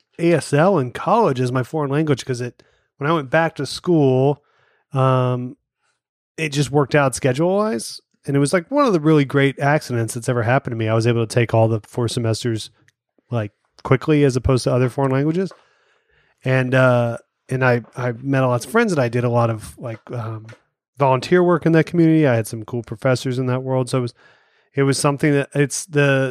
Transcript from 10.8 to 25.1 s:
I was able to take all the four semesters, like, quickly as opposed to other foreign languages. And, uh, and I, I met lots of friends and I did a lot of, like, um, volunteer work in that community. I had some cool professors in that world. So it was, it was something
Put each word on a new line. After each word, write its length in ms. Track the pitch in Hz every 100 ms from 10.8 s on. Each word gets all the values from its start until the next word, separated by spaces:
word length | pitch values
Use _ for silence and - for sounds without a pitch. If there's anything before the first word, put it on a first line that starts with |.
| 110
I 60 |
was 120 | 113 120
able 200 | 117 113
to 80 |
take 200 | 127 117
all 140 | 113 113
the 120 | 113
four 260 | - - 117
semesters, 640 | 127 113 110 120 110 - _ _ _ _ _ -
like, 220 | 120 104 _ _ _
quickly 420 | - 131 - 151
as 120 | 139 123
opposed 280 | - 123
to 80 | 139
other 160 | 127 127
foreign 200 | 143 135
languages. 420 | 131 151 170 185 - _ _ _ _ _ _ _ _
And, 300 | 131 131 127
uh, 420 | 131 127 123 117 117 _ _ -
and 160 | 131
I, 160 | 131 120 110 127
I 160 | 123
met 300 | 117 135 135
lots 240 | 127 120 -
of 60 |
friends 200 | 220 226
and 80 | 151
I 80 | 120
did 160 | 123
a 60 | 120
lot 180 | 120 117
of, 300 | 110 - -
like, 320 | 123 113 -
um, 380 | 123 113 110 110 - _ _ _ -
volunteer 440 | 139 127 - 180
work 220 | 175 170
in 80 | 165
that 140 | 160 -
community. 400 | 175 160 160 143
I 100 | 113
had 100 | 107
some 160 | 117 107
cool 160 | 120
professors 560 | - 113 135 123 135 123
in 80 | 127
that 160 | 127
world. 260 | 131 131 123
So 80 | 131
it 60 |
was, 120 | 120 _ _ _ _ _ _
it 80 | 139
was 160 | 139 131
something 340 | 147